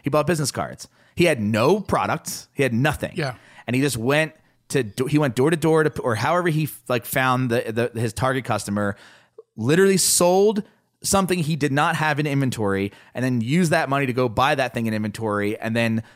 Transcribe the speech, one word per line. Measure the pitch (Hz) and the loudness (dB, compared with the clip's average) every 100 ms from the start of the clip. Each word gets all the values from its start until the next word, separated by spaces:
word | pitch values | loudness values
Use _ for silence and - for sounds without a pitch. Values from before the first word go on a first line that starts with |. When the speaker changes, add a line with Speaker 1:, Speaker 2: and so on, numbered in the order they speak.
Speaker 1:
He | 139 | -2
bought | 151 143 | 0 0
business | 165 135 | -2 -2
cards. | - 67 - - _ _ | -4 -8 -10 -18 _ _
He | - 170 | 0 2
had | 131 | 2
no | 104 107 131 208 | 0 2 4 2
products. | 196 147 101 147 - - - | 0 -2 0 -4 -6 -12 -12
He | - | -2
had | 135 | 0
nothing. | 113 147 - - | 2 0 0 -6
Speaker 2:
Yeah. | 190 143 113 - - - | -6 -8 -8 -20 -16 -4
Speaker 1:
And | 123 | 0
he | |
just | 143 120 | 0 0
went | 120 147 156 - _ _ - | 0 0 0 -4 _ _ -4
to | 143 | -2
do-, | 107 - 135 | -2 -4 0
he | 147 | 2
went | 143 110 | 0 2
door | 143 | 2
to | 165 | 2
door | 160 160 | 2 2
to, | 151 - | 2 -2
or | 127 107 | -2 0
however | 139 175 175 | 0 2 0
he | 151 | 0
f-, | 147 - - | -2 -6 -4
like, | 123 - | -4 -2
found | 135 131 127 127 | 0 2 2 2
the, | 117 113 113 120 | 0 -2 -2 -2
the, | 113 | -2
his | 113 | -4
target | - 131 131 | -2 -2 -2
customer, | 117 107 - 101 101 - - - _ - - - | -2 -4 -2 -2 -2 -4 -14 -20 _ -20 -20 -6
literally | 113 165 196 190 | 0 2 4 2
sold | - - 175 185 208 208 - _ _ _ | 2 2 4 4 4 2 -6 _ _ _
something | - 196 185 180 | -2 0 2 0
he | 147 | -2
did | 160 143 | 0 0
not | 139 165 | 2 0
have | 156 156 147 | 2 0 0
in | 147 | 0
inventory, | 139 135 113 101 98 98 - - | 0 0 0 -2 0 -2 -6 -14
and | - | -4
then | 127 123 | -2 -2
used | 113 165 175 | 0 2 2
that | 165 135 | 2 0
money | 139 135 | -2 0
to | |
go | 120 127 | 0 0
buy | 107 135 139 | 2 2 2
that | 127 | -2
thing | 120 113 | -2 -2
in | |
inventory, | 110 107 104 110 104 104 110 | -2 -4 -4 -4 -2 -2 -4
and | 113 117 | -4 0
then | 117 113 - | 0 0 -4